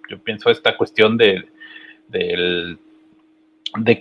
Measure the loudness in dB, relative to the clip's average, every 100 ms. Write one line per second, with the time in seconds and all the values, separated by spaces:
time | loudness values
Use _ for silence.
0 | -18 -12 -10 -2 0 0 0 -2 -2 2
1 | 2 4 2 2 -6 _ -20 -20 -20 -20
2 | _ -6 -4 -2 -2 -4 -6 -12 _ _
3 | _ _ _ _ _ _ -12 -2 0 0